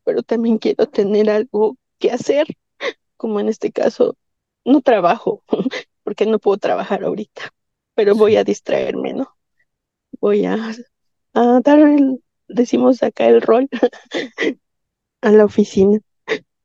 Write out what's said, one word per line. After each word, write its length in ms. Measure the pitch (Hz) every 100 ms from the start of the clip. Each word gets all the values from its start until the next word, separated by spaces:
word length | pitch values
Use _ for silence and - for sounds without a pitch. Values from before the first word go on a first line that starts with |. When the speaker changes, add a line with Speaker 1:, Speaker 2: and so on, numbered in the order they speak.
Speaker 1:
pero 200 | - -
también 340 | - 233 233 220
quiero 300 | 214 208 220
tener 420 | - 202 208 214
algo 480 | 208 233 208 220 262 _ -
que 120 | -
hacer, 360 | 247 - 285 320 - _ - 539 - _ _
como 220 | 226 208
en 100 | 214
este 220 | 220 -
caso, 460 | - - - 240 - _ _ _ _ -
no 160 | 285
trabajo, 640 | 269 214 175 220 - - -
<laughs> 340 | - 254 - - _
porque 220 | - 202 214
no 140 | 214
puedo 180 | 208 202
trabajar 460 | 175 - 190 190
ahorita, 500 | 185 180 208 - - _ _ _ _ -
pero 200 | 202 214
voy 180 | 214
Speaker 2:
Sí. 40 | 202
Speaker 1:
a 60 |
distraerme, 680 | 202 202 - - - - -
¿no? 220 | - 269 _ _ _ _ _ _ _ _ -
Voy 240 | 208 208 180
a, 120 | 202 226 226 240 _ _ _ _
a 280 | - 240 247
dar 160 | 277 294
el, 440 | 302 294 269 254 _ _ -
decimos 560 | 196 247 240 254 254
acá, 240 | 240 - 233
el 140 | 233
rol 280 | - 226 277
<laughs> 1500 | 240 247 - - - 254 - 311 247 _ _ _ _ _ -
a 100 | 214
la 140 | 214 208
oficina, 540 | 214 208 202 196 214 _ _ - - _ _